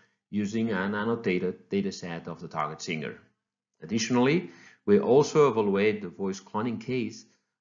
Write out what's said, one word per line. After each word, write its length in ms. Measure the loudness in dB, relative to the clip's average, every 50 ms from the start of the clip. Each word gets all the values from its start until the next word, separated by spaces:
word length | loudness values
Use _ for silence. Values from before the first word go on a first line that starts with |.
| _ _ _ _ _ -6
using 400 | -4 -2 -2 -2 -2 -2 -2 0
an 240 | 0 -2 -2 -2 -2
annotated 760 | -2 -2 -2 -2 -2 0 0 0 0 0 -2 -4 -6 -6 -4
dataset 560 | -2 -2 -2 -2 -4 -8 -8 -8 -8 -8 -10 -12
of 120 | -12 -12
the 80 | -12 -8
target 340 | -6 -4 -4 -4 -6 -8
singer. 360 | -8 -6 -6 -6 -6 -8 -10 -12 -18 _ _ _ _ _ _ _ _ _ _ _
Additionally, 680 | -8 -4 -4 -2 0 0 2 2 4 4 2 2 0 -4 -10 -18 -20 -20 -20 _ 2
we 140 | 4 4 6
also 520 | 6 6 6 6 4 4 6 6 6 6
evaluate 520 | 4 2 2 2 2 2 2 2 0 -2
the 60 | -4 -10
voice 320 | -8 -6 -4 -4 -4 -6
cloning 400 | -8 -8 -6 -4 -4 -4 -4 -6
case, 440 | -6 -4 -4 -4 -4 -4 -8 -12 -18 _ _ _ _ _ _ _